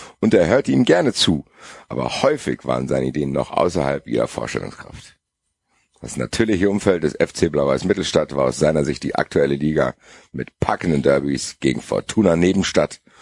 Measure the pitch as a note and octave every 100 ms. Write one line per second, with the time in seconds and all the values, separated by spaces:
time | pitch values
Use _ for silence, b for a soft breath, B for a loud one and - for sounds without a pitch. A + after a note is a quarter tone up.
0 | B - - G2 E2 B2 - C3+ B2 E3+
1 | C#3+ - - D2+ - B B B B B1
2 | B1 - C#3 D3+ - B1 B1 B1+ C2 C#2
3 | C2 C#2+ C#2 C#2 B1 - F2 F2 C#2 C#2+
4 | - A#1 A#1 A#1 A#1 G#1+ G1+ - - -
5 | - _ _ _ _ _ _ _ _ _
6 | A1+ B1 B1 - A2 F#2 G2 G2+ G2+ F2
7 | D#2 - E2 - E2+ D2 C#2 C2+ F#2 G2
8 | D#2+ E2 D2+ C#2 B1+ B1 D#2 D#2 C#2+ C#2+
9 | - - - - C#2 C#2+ D2+ D2+ B1 -
10 | B B B B1+ B1 _ - G#2 F2+ D2
11 | C#2 C#2 C#2+ C#2 - - C2+ - - G1+
12 | - - G2 E2+ F2+ F#2+ - - D2 -
13 | B B